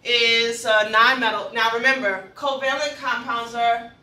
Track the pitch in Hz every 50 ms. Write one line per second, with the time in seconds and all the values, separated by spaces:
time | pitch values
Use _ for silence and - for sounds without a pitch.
0 | _ 226 240 240 233 233 233 226 233 233 233 - - 208 214 214 214 214 220 220
1 | 226 247 262 254 240 220 214 208 - - 226 233 226 226 233 233 240 262 262 262
2 | 214 196 190 185 190 - - - 294 277 269 254 269 269 277 277 294 294 285 -
3 | 269 254 240 240 240 240 233 233 233 226 226 233 233 233 233 233 233 233 - _